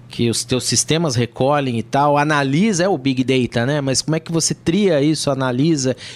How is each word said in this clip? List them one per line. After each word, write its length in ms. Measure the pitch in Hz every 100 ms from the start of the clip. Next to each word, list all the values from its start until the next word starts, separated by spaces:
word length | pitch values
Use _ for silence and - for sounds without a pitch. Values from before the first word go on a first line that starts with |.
| -
que 200 | - 117
os 140 | 107
teus 220 | - 127 -
sistemas 500 | 123 - 156 165 120
recolhem 640 | 117 - 131 147 135 117
e 40 |
tal, 340 | 110 135 147 143
analisa, 680 | 147 147 135 147 226 170
é 60 | 185
o 80 | 160
Big 260 | 135 127
Data, 420 | 127 131 117 120 123
né? 140 | 151
Mas 220 | 135 127
como 160 | - 160
é 20 |
que 140 | 160
você 200 | 165 -
tria 480 | - - 190 196 147
isso, 300 | 147 147 -
analisa, 640 | 131 131 123 156 151 131 123 -